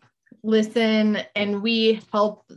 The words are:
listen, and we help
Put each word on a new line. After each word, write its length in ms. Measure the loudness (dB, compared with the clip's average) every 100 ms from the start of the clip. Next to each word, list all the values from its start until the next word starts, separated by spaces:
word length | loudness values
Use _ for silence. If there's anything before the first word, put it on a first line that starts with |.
| _ _ _ -12
listen, 760 | -2 0 0 0 0 2 0 -2 -4 -6
and 260 | -4 -2
we 380 | -2 0 2 0 -2
help 320 | -2 -2 -2 -18